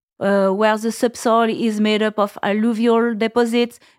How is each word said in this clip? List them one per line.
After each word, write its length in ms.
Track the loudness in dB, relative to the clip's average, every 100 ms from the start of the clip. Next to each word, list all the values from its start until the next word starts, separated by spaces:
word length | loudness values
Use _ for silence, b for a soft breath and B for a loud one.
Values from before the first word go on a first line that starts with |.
| _ -6
uh, 280 | -2 0 0
where 300 | 2 0 0
the 120 | -4
subsoil 580 | -2 -4 -2 0 2 2
is 320 | 0 -2 0
made 220 | 0 0
up 160 | 0 -2
of 200 | -4 -2
alluvial 720 | -4 0 0 0 2 2 0
deposits, 640 | -2 -2 0 0 0 -2 -6 b